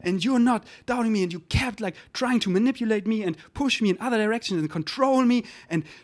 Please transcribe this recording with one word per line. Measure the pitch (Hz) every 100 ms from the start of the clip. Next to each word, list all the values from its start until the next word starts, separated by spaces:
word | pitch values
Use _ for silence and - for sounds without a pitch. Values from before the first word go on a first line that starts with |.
and | 175 185 196
you're | 262
not | 240 220 - - -
doubting | 247 226
me, | 214
and | 180
you | 170
kept, | - - 262 208
like, | 208 - -
trying | - 247 247
to | -
manipulate | 185 240 262 226 214 202
me | 220
and | 190 - -
push | - 277 -
me | 208
in | 185
other | 240 233
directions | 214 226 - 180
and | 151
control | 165 151 - 269 262
me, | 247 247 - - -
and | 170 156 -